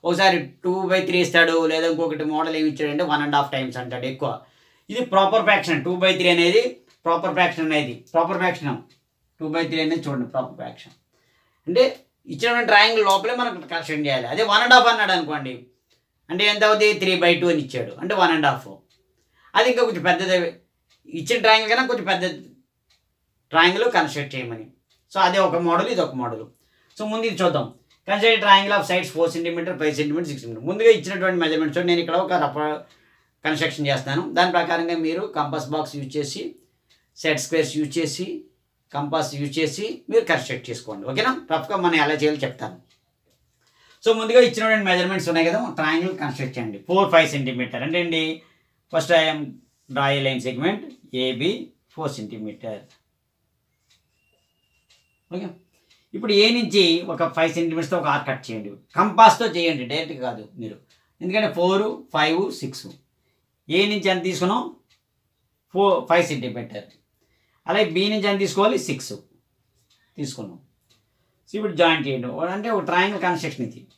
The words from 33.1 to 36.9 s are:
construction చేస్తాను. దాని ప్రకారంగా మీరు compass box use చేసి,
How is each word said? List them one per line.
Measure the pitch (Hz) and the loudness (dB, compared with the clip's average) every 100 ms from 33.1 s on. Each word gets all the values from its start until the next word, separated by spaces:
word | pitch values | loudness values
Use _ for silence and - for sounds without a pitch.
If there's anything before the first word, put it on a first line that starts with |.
| _ _ _ 151 | _ _ _ -4
construction | 151 160 - 143 | -2 -2 -2 -2
చేస్తాను. | 135 135 143 170 170 | -2 -2 -4 -2 0
దాని | 180 175 | 2 2
ప్రకారంగా | 165 165 170 165 160 | 0 -2 -2 -2 -2
మీరు | 170 208 156 | -4 -4 -4
compass | 143 151 135 | -4 -4 -4
box | 151 151 147 | -6 -6 -10
use | 131 151 | -8 -6
చేసి, | 139 196 339 - _ _ _ | -6 -8 -12 -14 _ _ _